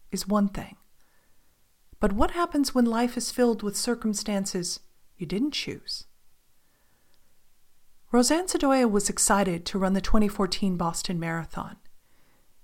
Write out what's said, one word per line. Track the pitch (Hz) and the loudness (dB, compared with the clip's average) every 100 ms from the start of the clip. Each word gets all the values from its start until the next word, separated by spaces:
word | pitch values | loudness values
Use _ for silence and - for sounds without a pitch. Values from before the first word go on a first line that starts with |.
| - | -10
is | 190 190 | -8 0
one | 208 202 | 2 2
thing. | - - - _ _ _ _ _ _ _ _ _ _ _ - | -2 -12 -14 _ _ _ _ _ _ _ _ _ _ _ -2
But | 208 | 0
what | 202 320 | 2 2
happens | 339 339 302 269 | 2 0 0 0
when | 254 240 | 2 2
life | 226 240 240 | 2 -2 -2
is | 240 | -6
filled | - 247 214 | 0 2 2
with | 208 202 | -2 -4
circumstances | - 233 220 202 - 202 196 - - - - _ - - | -4 -2 -2 -4 -2 -4 -4 -4 -6 -8 -12 _ -20 -14
you | 165 | -8
didn't | 185 294 | -4 -2
choose? | - - - - - - _ - - _ _ _ _ _ _ _ - - - - _ - - - - - | -4 -8 -10 -10 -12 -14 _ -20 -20 _ _ _ _ _ _ _ -20 -20 -20 -20 _ -20 -20 -20 -20 0
Roseanne | 240 247 311 370 | 2 4 2 0
Sedoya | 339 285 262 240 | 0 2 4 4
was | 202 202 | 2 0
excited | 202 - 202 196 170 170 | 0 2 2 2 -2 -6
to | 196 | -2
run | 190 | 0
the | 190 | 0
twenty | 196 220 202 | 6 6 6
fourteen | - 190 - 196 175 | 2 -2 0 -2 0
Boston | 170 170 - 175 | -2 -4 -4 -4
Marathon. | 165 165 160 - - - - - _ - _ _ _ - | -4 -6 -6 -10 -10 -14 -20 -20 _ -20 _ _ _ -20